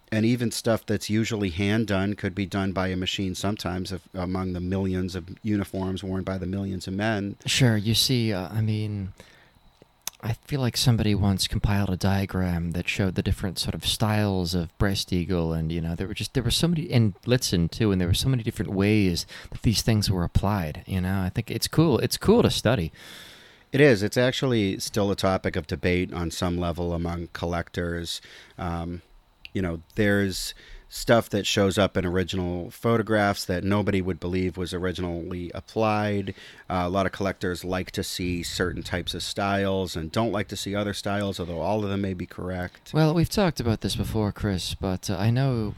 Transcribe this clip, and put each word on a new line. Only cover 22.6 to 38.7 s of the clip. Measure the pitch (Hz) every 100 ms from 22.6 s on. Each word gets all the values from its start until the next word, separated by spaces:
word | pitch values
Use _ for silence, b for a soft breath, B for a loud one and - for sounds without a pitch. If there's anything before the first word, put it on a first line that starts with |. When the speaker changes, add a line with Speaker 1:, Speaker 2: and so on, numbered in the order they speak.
| 107 123 80 B B B B B B B B
Speaker 1:
It | 131
is. | 147 104
It's | 104 -
actually | 127 - 135 117 98 98
still | - 113 101
a | 92
topic | 95 92 95 92
of | -
debate | 80 92 90 92
on | 90 85
some | - 90 87
level | 87 82 87
among | 85 85 87 85
collectors. | - 87 87 - - 87 85 85 - B B B B
Um, | 90 85 85 87 - - _ _ -
you | 104
know, | 90 85 - -
there's | 104 101 98 90 - - B B B
stuff | - - 117 -
that | 104 92
shows | - 98 92
up | 95 98
in | 87
original | 92 87 95 90 90 85
photographs | - 120 113 104 107 101 101 -
that | 90
nobody | 95 101 101 98
would | 90 82
believe | 87 92 92 87
was | 85 90
originally | 92 87 87 87 85 90 87 -
applied. | - 110 110 107 107 101 98 - B B B
Uh, | 90 90
a |
lot | 95 92
of |
collectors | - 98 - 92 87 87
like | 92 92
to | -
see | 92 - 90 87
certain | 80 - 90